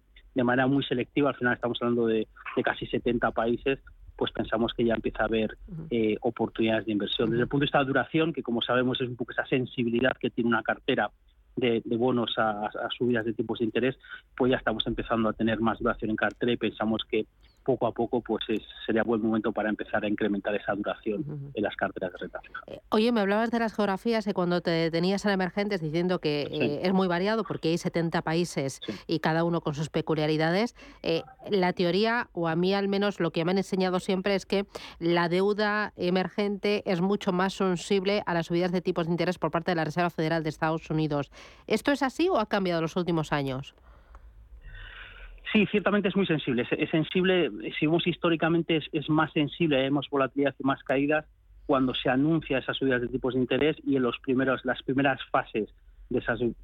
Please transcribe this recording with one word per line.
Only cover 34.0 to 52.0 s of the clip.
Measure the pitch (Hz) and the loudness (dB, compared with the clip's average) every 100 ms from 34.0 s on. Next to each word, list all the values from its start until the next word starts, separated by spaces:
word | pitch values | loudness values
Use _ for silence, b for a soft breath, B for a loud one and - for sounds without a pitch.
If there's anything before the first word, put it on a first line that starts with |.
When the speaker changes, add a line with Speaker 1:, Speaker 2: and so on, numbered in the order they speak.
Speaker 2:
siempre, | - 185 190 | 0 0 0
es | 196 - | 0 0
que | 196 202 B B B | -2 -2 B B B
la | 165 170 170 | 2 2 4
deuda | 175 196 208 214 208 208 - | 2 2 2 0 0 -4 -4
emergente | 175 185 185 - 202 202 208 208 - | 0 0 0 -2 -2 0 0 0 0
es | 180 | 0
mucho | 185 202 - | 2 0 0
más | 180 190 | 0 0
sensible | - 190 180 - 196 185 202 | 0 0 0 0 0 2 0
a | - | 0
las | 170 160 | -2 0
subidas | 170 180 | 0 0
de | 180 | 0
tipos | 175 175 165 | 0 0 0
de | |
interés | 170 170 180 | 0 0 0
por | 160 | 0
parte | 170 165 | 0 0
de | |
la | 170 | 0
Reserva | 156 170 175 | 0 0 0
Federal | - 160 165 | 0 0 0
de | 160 | -2
Estados | 147 160 160 - | -2 0 -2 -2
Unidos. | 156 156 147 139 B B B B | 0 0 0 -4 B B B B
¿Esto | 214 - | 0 2
es | 285 | 0
así | 269 - 339 | 0 0 2
o | 320 | 2
ha | 214 | 0
cambiado | 208 185 170 | 0 0 0
en | |
los | 160 - | 0 -2
últimos | 170 170 147 | 0 0 2
años? | 147 139 131 135 - b b b b b - - - B B B B B B B B - | 0 0 -4 -8 -16 b b b b b -20 -20 -20 B B B B B B B B 0
Speaker 1:
Sí, | 220 196 | 2 4
ciertamente | 208 185 202 190 | 2 2 2 2
es | 185 | 2
muy | 190 | 2
sensible. | 156 143 120 | 0 0 -2
Es, | 120 - | 0 -2
es | 202 | 0
sensible, | 160 156 185 180 185 147 104 147 - | 0 0 2 2 2 2 -2 -8 -2
si | 156 | 2
vemos | 165 175 | 2 0
históricamente, | 160 175 165 165 170 165 160 | 0 0 2 2 2 2 0
es, | - | -2
es | 160 139 | -4 0
más | 156 156 | 2 2
sensible, | - 147 - 170 135 | 0 -2 0 2 2
vemos | 135 143 135 | 2 0 0
volatilidad | 143 131 139 139 - | 0 0 2 0 0
y | |
más | 135 135 | -2 -2
caídas | - 139 143 151 - _ - - | 0 0 2 0 -2 _ -20 -8
cuando | - 139 131 | 2 2 4
se | - | 0